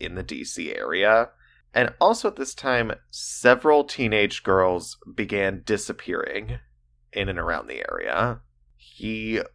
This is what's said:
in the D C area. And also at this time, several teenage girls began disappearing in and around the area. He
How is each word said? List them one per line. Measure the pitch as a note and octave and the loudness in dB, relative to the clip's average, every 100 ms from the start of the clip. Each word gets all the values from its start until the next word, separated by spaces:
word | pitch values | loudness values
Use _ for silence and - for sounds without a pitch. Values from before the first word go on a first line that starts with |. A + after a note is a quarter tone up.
in | E2 F2+ | -10 -10
the | |
D | - C2+ | -10 -10
C | - - D#2 - | -10 -10 -8 -6
area. | A#1+ F2 G#2 A2+ A#2+ _ _ _ _ | -4 2 4 4 2 _ _ _ _
And | A#2+ A#2+ - | 0 0 4
also | F#3 A3+ G#3 | 4 4 -2
at | - | -4
this | C3+ - | -10 -6
time, | C3+ B2 A2 - _ | -2 0 -2 -6 _
several | - - - B2 B2 D#3 D3 | -14 -12 4 6 6 6 4
teenage | C#3+ - A#2 G#2+ G2+ - | 4 -2 0 2 2 0
girls | - F#2+ F#2 F2+ - - - | 2 4 4 2 -4 -16 -14
began | - G2 G2+ G2 G2 - | -6 -2 0 0 -2 -2
disappearing | G#2 - G2+ - F2 C2+ E2+ A2 A#2+ _ _ _ _ _ | -2 -2 -10 -6 -6 -4 -6 -8 -12 _ _ _ _ _
in | G#2 G2 | -4 -2
and | F2 | -2
around | E2 D2+ A1+ | -2 -4 -6
the | B1 - | -10 -8
area. | G1+ G1+ D#2 A#2+ A2 _ _ _ _ | -6 -4 0 0 -2 _ _ _ _
He | - - G#2+ A2 A2 A2 - | -20 -12 -8 -6 -4 -4 -4